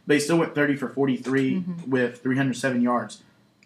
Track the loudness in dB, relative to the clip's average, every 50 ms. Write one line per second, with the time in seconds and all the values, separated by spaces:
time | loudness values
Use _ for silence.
0 | _ 2 2 2 2 2 2 2 2 0 0 0 0 2 0 -2 -4 -4 -2 0
1 | 0 0 0 -2 -2 0 0 2 2 0 0 -2 -4 -6 -8 -8 -6 -2 0 0
2 | 0 0 -2 -4 -2 0 0 2 0 0 0 -2 -2 0 0 2 2 2 2 0
3 | -2 -6 -12 -18 -20 _ _ _ _ _ _ _ -2